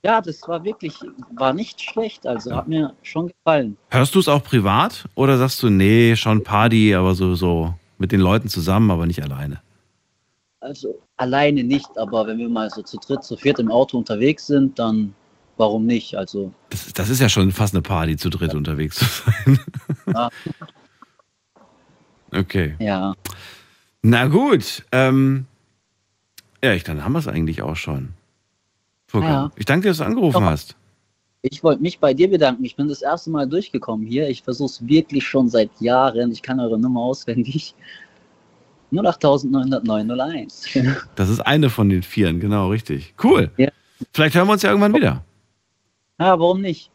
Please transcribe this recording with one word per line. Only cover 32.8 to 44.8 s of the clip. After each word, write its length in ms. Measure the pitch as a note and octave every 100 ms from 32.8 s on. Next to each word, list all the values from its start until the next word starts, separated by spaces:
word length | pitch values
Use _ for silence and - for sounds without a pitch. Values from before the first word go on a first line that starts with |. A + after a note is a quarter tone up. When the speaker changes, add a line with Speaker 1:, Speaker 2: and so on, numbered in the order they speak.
| D3
Speaker 1:
das 120 | C#3
erste 280 | C#3 E3+ -
Mal 160 | D#3 C3+
durchgekommen 580 | E3 G#3 B2 - A2 A2
hier. 240 | B2 D3+
Ich 140 | B2
versuch's 420 | - A#2 - - A#2
wirklich 400 | D#3 D#3 C#3 -
schon 220 | C3+ B2
seit 200 | A2+ G#2+ _
Jahren. 500 | A#2 B2+ C3+ A2+ A#2+
Ich 100 | A2+
kann 180 | - C3
eure 180 | A#2+ A2
Nummer 220 | B2+ B2
auswendig. 760 | A#2+ C3 - A#2 A#2+ D3+ - _ - - - _ _ _ _ _ _ _ _
Null 160 | - F3+
acht 160 | E3
neun 260 | D3+ C#3 C3 C3+ C3
null 120 | C3
neun 240 | A2 G#2+ G#2+
null 140 | B2
eins. 440 | C#3 E3 - - - C3+ C3
<laughs> 240 | C3+ - -
Speaker 2:
Das 140 | F#2+
ist 100 | A2+
eine 280 | - D3 C#3+
von 200 | A#2 G#2
den 140 | F#2
vieren, 360 | F2 - F#2 E2+
genau, 300 | G2+ G#2 F#2+
richtig. 440 | A2 - C#2+ D2+ -
Cool. 300 | A#3 F4 D#2+ -
Speaker 1:
Ja. 120 | C3+ _ _ _ -
Speaker 2:
Vielleicht 220 | - D#3 E3
hören 120 | F#3+
wir 60 |
uns 80 | G#3
ja 80 | G3+
irgendwann 240 | G3+